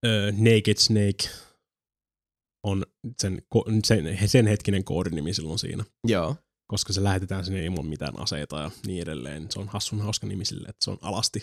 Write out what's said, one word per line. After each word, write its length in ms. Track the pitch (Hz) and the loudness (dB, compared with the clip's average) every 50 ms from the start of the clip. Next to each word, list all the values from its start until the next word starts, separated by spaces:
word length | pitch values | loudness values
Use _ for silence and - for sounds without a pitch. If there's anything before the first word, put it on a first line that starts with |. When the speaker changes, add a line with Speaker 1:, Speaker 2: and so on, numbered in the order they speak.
| - | 2
Speaker 1:
ö, 260 | 117 110 107 101 104 101 | 2 2 2 2 0 2
Naked 440 | 101 110 113 113 110 107 - 104 - | 6 8 8 8 8 8 4 4 4
Snake 500 | - - 113 107 101 101 98 - - - - - - - _ _ _ _ _ _ _ _ _ _ _ _ _ _ _ _ _ _ _ _ _ _ _ | 4 4 4 4 4 4 2 0 -4 -8 -8 -14 -20 -20 _ _ _ _ _ _ _ _ _ _ _ _ _ _ _ _ _ _ _ _ _ _ _
on 200 | 104 98 98 92 _ _ _ _ 117 120 - - | -2 0 0 -2 _ _ _ _ -14 -6 -4 -2
sen 200 | 98 95 - - _ - | -2 -2 -4 -8 _ 0
ko-, 260 | 117 - - 110 110 107 | 0 2 4 2 2 4
sen, 440 | - 113 107 76 80 107 92 104 104 | 4 4 4 4 0 0 0 0 4
sen 180 | - 131 117 | 6 6 6
hetkinen 380 | 107 107 104 - - 101 95 92 | 6 4 2 2 0 0 0 0
koodinimi 500 | - - 82 90 87 80 80 73 80 95 | 0 0 0 0 -2 -2 -4 -4 -4 -4
silloin 240 | 98 80 78 80 - | -4 -4 -4 -6 -6
siinä. 260 | - - - - 101 - _ _ _ | -6 -6 -6 -8 -8 -10 _ _ _
Speaker 2:
Joo. 300 | 113 110 92 82 80 139 - _ _ _ _ _ _ | 0 2 2 0 -2 -4 -6 _ _ _ _ _ _
Speaker 1:
Koska 220 | - 95 - - 98 | -4 -4 -4 -2 -2
se 100 | 95 98 | 0 2
lähetetään 400 | 101 95 92 92 92 98 95 90 | 2 2 0 -2 -4 -6 -6 -4
sinne 200 | 90 95 95 82 | -4 -4 -4 -2
ilman 220 | 82 95 85 69 | -4 -4 -4 -4
mitään 340 | 78 76 71 73 73 - 50 | -6 -6 -6 -6 -8 -8 -6
aseita 400 | - - - 76 73 - - 76 | -6 -6 -6 -6 -6 -8 -8 -8
ja 100 | 76 76 - - - | -8 -8 -10 -10 -10
niin 160 | - 95 90 85 | -8 -6 -6 -6
edelleen. 440 | 85 78 73 60 69 73 78 78 - | -6 -8 -8 -8 -10 -10 -10 -10 -10
Se 80 | - - | -10 -10
on 80 | 98 101 | -10 -8
hassun 320 | - 104 - - - 107 | -6 -6 -6 -6 -6 -4
hauska 260 | 107 104 104 - - | -4 -4 -4 -6 -6
nimi 180 | 104 98 95 107 | -6 -6 -6 -6
sille, 240 | - - 95 - - | -6 -8 -8 -12 -14
että 160 | - _ - | -6 _ -4
se 60 | - | -4
on 80 | 98 - - | -4 -6 -6
alasti. 380 | 92 101 95 - - - 104 | -6 -4 -2 -2 -2 -4 -4